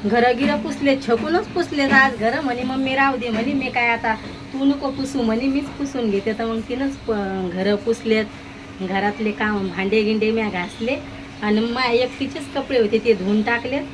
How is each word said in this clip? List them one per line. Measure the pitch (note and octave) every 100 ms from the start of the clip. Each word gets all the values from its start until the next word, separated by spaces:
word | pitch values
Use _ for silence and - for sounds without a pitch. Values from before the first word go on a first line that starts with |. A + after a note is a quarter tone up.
घरं | G#3 A#3 A#3+ B3
गिरं | C#4+ D4
पुसले, | D#4 C4+ C#4 C4+
छकूनच | - A#3 D4+ F4 G#4+
पुसले | F4+ E4+ D4+
आज | C#4 C4+ C4+ A#3
घरं. | A3 C#4+
म्हणे, | C#4 A#3+
"मम्मी | C4 C4 C4
राहू | C4 C4+ B3+
दे," | A#3+
म्हणे, | G#3+ B3
"मी | C#4 C4
काय | B3 A#3+
आता, | A3+ A3+ G#3+ - - -
तू | C4+
नको | C#4 C#4+ C#4
पुसू," | C#4 C4+ C#4
म्हणे, | A3+ A3+ C4+
"मीच | C#4 C#4+
पुसून | - C#4+ C4+ A3+
घेते." | G3 G#3
तर | G#3+
मग | A3+ A3+ G#3+
तिनंच | B3 C#4 C#4
प-, | - G#3 G3 F#3+ F#3
घरं | F3+ G3 G#3
पुसलेत, | A3+ A3+ A3+ A3 G#3 - - - - -
घरातले | F#3+ G3 G3+ G3+ G#3+
काम, | G#3 G#3+ G#3 G3
भांडे | F3 F#3+ A3
गिंडे | G#3+ A3 G#3+
म्या | A3+ G#3+
घासले | F3+ F#3 - A3+ C#4 - - - -
आणि | G#3+ G#3+
मा | A#3 A#3+
एकटीचेच | B3 A#3 B3 - C4+ D#4+ C#4+
कपडे | C#4 - C4
होते | G#3+ A3+
ते | A#3
धुवून | G3+ F#3 G#3+
टाकलेत. | G#3+ A#3 B3+ C#4 C#4+